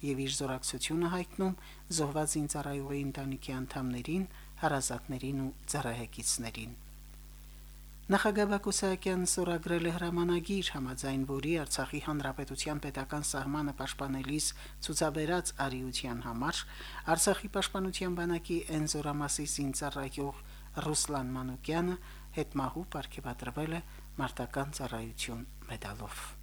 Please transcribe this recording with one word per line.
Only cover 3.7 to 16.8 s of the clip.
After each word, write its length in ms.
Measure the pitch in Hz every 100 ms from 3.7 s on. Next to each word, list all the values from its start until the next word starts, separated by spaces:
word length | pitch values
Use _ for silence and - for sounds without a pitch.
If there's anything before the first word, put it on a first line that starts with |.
| - 131 123 120 170 185 - - -
հարազատներին 840 | 160 139 127 123 - 131 131 139
ու 80 | 135 - -
ծառայեկիցներին։ 1120 | 147 127 117 117 - 113 - 117 113 113 120 - - - - - - - - - - - - -
Նախագահ 360 | 196 226 208 208
Բակո 200 | 202 202 185
Սահակյանն 520 | 196 185 190 185 180
ստորագրել 560 | - 175 170 165 170 165
է 40 | 170
հրամանագիր, 720 | 175 170 175 175 170 196 180 147
համաձայն 460 | 127 131 139 135 135
որի 240 | 135 139 170
Արցախի 400 | 143 - 131 147 151
Հանրապետության 760 | 151 139 135 139 135 - 147
պետական 400 | 147 135 135 147 151
սահմանը 440 | 143 135 147 147 135
պաշտպանելիս 680 | 135 - 139 135 131 151 - - - -
ցուցաբերած 720 | - 156 160 151 151 175 175 - 139
արիության 520 | 127 127 123 131 120 120
համար 340 | 117 139 - - -